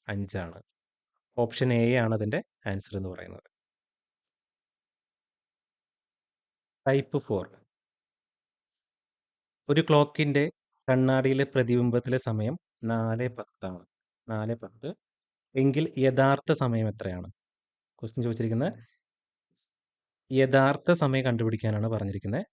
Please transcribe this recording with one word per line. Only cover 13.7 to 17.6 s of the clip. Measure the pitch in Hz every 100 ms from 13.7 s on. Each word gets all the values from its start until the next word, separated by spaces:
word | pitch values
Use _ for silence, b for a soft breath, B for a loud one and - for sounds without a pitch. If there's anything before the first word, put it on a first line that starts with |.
| 90 87 _ _ _ -
നാല് | 110 107
പത്ത്. | 117 98 113 139 202 _ _ _ _ _
എങ്കിൽ | 135 135 135 160 -
യഥാർത്ഥ | 131 131 135 139 -
സമയം | 147 135 113 110
എത്രയാണ്? | 110 95 90 87 - _ _